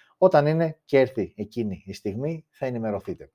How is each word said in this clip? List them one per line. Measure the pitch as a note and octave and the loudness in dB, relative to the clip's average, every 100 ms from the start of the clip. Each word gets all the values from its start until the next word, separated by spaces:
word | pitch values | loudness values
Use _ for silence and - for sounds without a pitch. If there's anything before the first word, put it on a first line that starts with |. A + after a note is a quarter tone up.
| _ _ | _ _
Όταν | F#3+ D3+ D3 | 4 4 4
είναι | D#3+ D#3+ D#3 | 2 -2 -4
και | _ C3+ | _ 4
έρθει | C3 A#2+ F2+ - | 4 0 -6 -8
εκείνη | G#2 A#2+ G#2+ F2 G2 | -8 -6 -6 -8 -12
η | |
στιγμή, | F#2+ G#2 G#2 D3 E3 - | -10 -8 -6 -8 -8 -14
θα | _ C3 | _ -8
ενημερωθείτε. | A#2+ A2 G3 - - C#2 | -6 -6 -6 -8 -12 -16